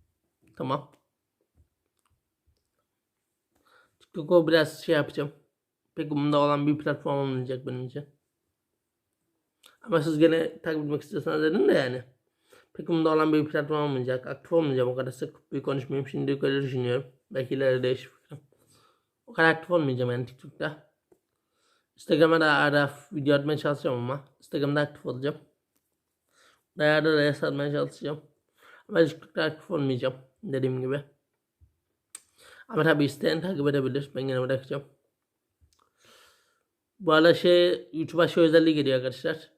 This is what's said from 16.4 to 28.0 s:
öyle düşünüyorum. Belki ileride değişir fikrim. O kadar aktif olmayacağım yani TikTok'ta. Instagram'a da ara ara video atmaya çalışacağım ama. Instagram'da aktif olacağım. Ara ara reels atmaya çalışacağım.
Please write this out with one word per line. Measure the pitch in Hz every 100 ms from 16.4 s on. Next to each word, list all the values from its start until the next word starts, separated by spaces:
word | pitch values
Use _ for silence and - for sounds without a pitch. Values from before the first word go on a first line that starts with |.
öyle | 143 139
düşünüyorum. | 139 131 123 123 143 _ _
Belki | 131 123
ileride | 135 135 127
değişir | 127 127 -
fikrim. | _ _ - _ _ _ _ _ _ _ _ -
O |
kadar | - 160
aktif | 160 -
olmayacağım | 175 143 123 123
yani | 123 123
TikTok'ta. | - 147 - 151 147 _ _ _ _ _ _ _ _ _ _ _ _
Instagram'a | - 156 160 165
da | 156
ara | 143 147 147
ara | 143 - -
video | 160 139 143
atmaya | 143 147
çalışacağım | 156 143 160 123
ama. | 120 143 - _
Instagram'da | _ 160 143 147
aktif | 147 147 151
olacağım. | 127 139 151 _ _ _ _ _ _ _ _ _ _ _ _ _ -
Ara | 151
ara | 156 151 156
reels | 147 143
atmaya | 156 139 143
çalışacağım. | 143 139 -